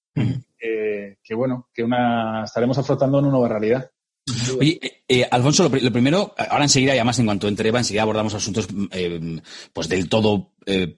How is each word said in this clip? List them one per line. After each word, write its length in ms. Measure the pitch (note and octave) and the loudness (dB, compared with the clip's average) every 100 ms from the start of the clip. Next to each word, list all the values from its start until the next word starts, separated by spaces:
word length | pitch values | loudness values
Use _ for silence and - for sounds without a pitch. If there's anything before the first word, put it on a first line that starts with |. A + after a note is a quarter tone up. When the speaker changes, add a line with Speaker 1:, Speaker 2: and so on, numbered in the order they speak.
| _ C#3+ | _ -4
Speaker 1:
Ujú. 180 | B2 B2+ - _ A#2 | -2 -4 -8 _ -6
Speaker 2:
Eh, 500 | A2 G#2+ G#2 G2+ - | -2 -2 -4 -8 -18
que 140 | - A2 | -8 -4
bueno, 320 | C3 B2 - | -2 -4 -8
que 100 | - | -6
una, 600 | A#2 B2 B2 A#2 A2+ A2 G#2+ | -2 0 0 0 -2 -4 -4
estaremos 320 | B2 B2 C#3 | -2 0 0
afrontando 420 | C#3 C3+ C3+ C#3+ | 0 0 2 2
una 100 | C#3+ | 2
nueva 200 | C3+ A2+ | 2 0
realidad. 420 | G#2+ G#2+ B2+ - _ _ _ - A#2+ B2 C3 | 0 0 -2 -4 _ _ _ -10 -6 -4 2
Speaker 3:
Oye, 200 | D3 - | 2 0
eh, 220 | - _ - | -8 _ 0
eh, 200 | B2+ A#2+ | 2 4
Alfonso, 340 | B2 C3+ E3+ | 4 4 4
lo 60 | D#3+ | 4
pri-, 120 | C3 | 2
lo 100 | A#2+ | 2
primero, 420 | A#2+ C3 F#3 - - A2 | 2 2 2 -2 -6 -2
ahora 140 | B2 | 0
enseguida, 300 | C#3+ C3+ C3+ C3 | 2 4 4 2
y 20 | |
además 220 | A#2+ A#2+ | 2 2
en 60 | A2 | 0
cuanto 220 | G2+ G#2 | 0 -2
entre 220 | G2+ A2+ | 0 0
Eva, 100 | B2 | 2
enseguida 220 | A#2 G2+ | 0 0
abordamos 300 | G#2+ G#2+ G#2+ | 0 0 -2
asuntos, 340 | G2+ A2+ G#2 G2 | -4 -4 -4 -4
mm, 120 | G2 F#2+ | -6 -6
eh, 500 | F#2 F2 E2+ E2 D#2+ - - - | -4 -4 -4 -8 -10 -12 -20 -14
pues 140 | E2 D#2+ | -10 -4
del 200 | F#2 D#2+ | -2 0
todo, 440 | A2 G#2+ G2+ - _ - | 2 2 0 -2 _ -4
eh, 320 | G2 F2 | -2 -2